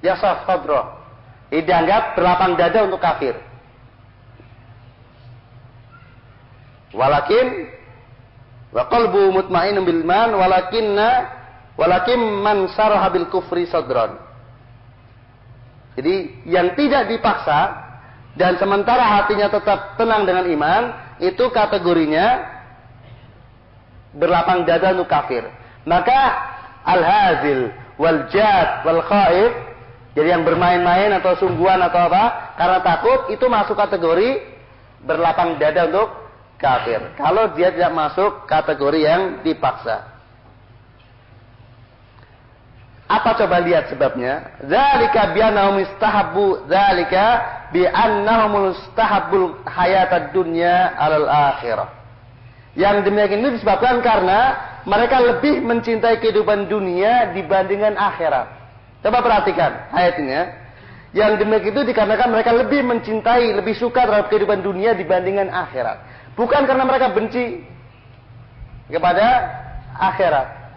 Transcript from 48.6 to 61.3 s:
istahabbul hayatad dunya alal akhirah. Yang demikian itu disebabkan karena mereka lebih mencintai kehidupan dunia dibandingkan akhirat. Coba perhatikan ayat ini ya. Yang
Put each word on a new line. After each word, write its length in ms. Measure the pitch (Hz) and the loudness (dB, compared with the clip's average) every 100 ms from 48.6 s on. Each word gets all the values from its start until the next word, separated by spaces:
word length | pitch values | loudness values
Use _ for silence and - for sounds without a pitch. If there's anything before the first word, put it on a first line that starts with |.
| 196 | -2
istahabbul 880 | 180 - - 170 202 - 196 180 - - | -4 -8 -2 0 0 0 0 0 -4 -12
hayatad 640 | - 180 190 180 175 151 | -2 2 2 2 0 0
dunya 560 | 190 165 165 175 180 185 - | -2 -2 0 2 2 2 0
alal 320 | 151 156 151 | 0 2 2
akhirah. 640 | 147 143 131 120 107 95 - - - - - - - - | 2 2 0 -4 -4 -6 -12 -20 -20 -20 -20 -20 -20 -16
Yang 320 | - 196 202 196 | 0 2 2 2
demikian 320 | 208 208 208 262 | 2 0 0 -2
itu 160 | 233 | -2
disebabkan 400 | 196 190 233 240 | 0 0 2 2
karena 540 | 240 214 185 196 262 - - - | 2 2 2 2 2 0 -8 -14
mereka 400 | - 202 233 262 | -2 0 2 4
lebih 400 | 247 240 285 269 | 2 2 0 0
mencintai 560 | 233 233 233 226 233 226 | 0 -2 -2 0 2 2
kehidupan 480 | 226 208 214 208 202 | 0 0 0 0 0
dunia 640 | 208 190 180 202 247 233 | -4 -2 0 2 2 0
dibandingkan 640 | 175 160 196 190 202 214 | -4 -2 0 0 0 0
akhirat. 560 | 202 202 - 160 139 117 - - - - - | 0 -2 -2 -2 -2 -4 -12 -20 -20 -20 -6
Coba 240 | 208 240 | 0 0
perhatikan 720 | 240 214 190 165 156 117 - | 2 2 0 0 -2 -2 -6
ayat 200 | - 180 175 | 0 0 0
ini 140 | 139 | -4
ya. 100 | 135 185 - - - - - - | -4 -6 -8 -20 -20 -20 -20 -8
Yang 320 | 185 214 | 0 2